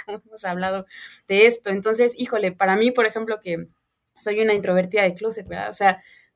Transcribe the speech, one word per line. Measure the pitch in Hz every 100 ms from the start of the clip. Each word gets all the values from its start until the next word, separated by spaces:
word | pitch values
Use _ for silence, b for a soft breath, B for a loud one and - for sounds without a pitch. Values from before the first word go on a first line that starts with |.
como | - 214 -
hemos | 220
hablado | 190 180 185 190 190 B B B -
de | 196 226
esto. | 233 202
Entonces, | 196 208 220 240 233
híjole, | 247 226 190
para | 185 190
mí, | 196 233
por | 247 220
ejemplo, | 220 220 214
que | 180 165 165 _ _ _ _ -
soy | 214 214
una | 220
introvertida | 208 196 185 180 214
de | 190
closet, | 180 220 220 185
¿verdad? | 175 208
O |
sea, | 208 202 185 b b b